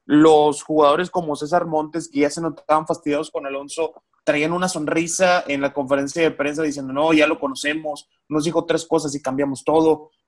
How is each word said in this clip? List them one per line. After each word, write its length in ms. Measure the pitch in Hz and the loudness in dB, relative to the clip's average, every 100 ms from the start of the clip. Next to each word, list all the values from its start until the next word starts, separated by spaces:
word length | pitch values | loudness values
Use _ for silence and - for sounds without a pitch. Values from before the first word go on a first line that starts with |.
| - | 2
los 580 | 147 160 151 151 143 | 6 8 8 4 0
jugadores 460 | - 156 147 151 180 | -2 4 4 4 0
como 260 | 185 160 143 | -4 -4 -6
César 300 | 147 175 170 | -2 -2 0
Montes, 440 | 156 156 165 156 | -4 -4 -8 -6
que 120 | 139 | 0
ya 80 | 143 | 0
se 120 | 143 | 0
notaban 460 | 165 143 - 156 156 | -8 -6 0 0 0
fastidiados 420 | 160 - 143 156 | -4 -2 -4 -4
con 140 | 165 139 | -8 -8
Alonso, 480 | 139 143 160 160 - _ _ | -10 -10 -6 -6 -8 _ _
traían 280 | - 147 156 | -2 0 0
una 160 | 175 180 | 0 -2
sonrisa 760 | 165 147 160 170 - 185 180 151 | -2 -2 -2 -2 0 2 2 0
en 140 | 139 | -2
la 120 | 139 | -2
conferencia 480 | 143 131 139 139 170 | -4 -2 -2 -2 0
de 100 | 160 | 0
prensa 320 | - 143 147 | 0 -4 -2
diciendo, 280 | 156 139 135 | -4 -4 -6
"No, 220 | 135 156 | 0 2
ya 140 | 160 151 | 4 2
lo 120 | 165 | 0
conocemos, 680 | 139 131 143 156 156 143 - _ - | -4 -6 -6 -6 -6 -12 -14 _ -6
nos 160 | 151 156 | -2 0
dijo 200 | 160 165 | -2 0
tres 200 | 165 - | -2 0
cosas 280 | 160 151 139 | -2 -2 -6
y 60 | |
cambiamos 420 | 135 135 143 131 | -6 -4 -4 -4
todo". 460 | - 156 160 156 151 _ | 0 2 4 2 -4 _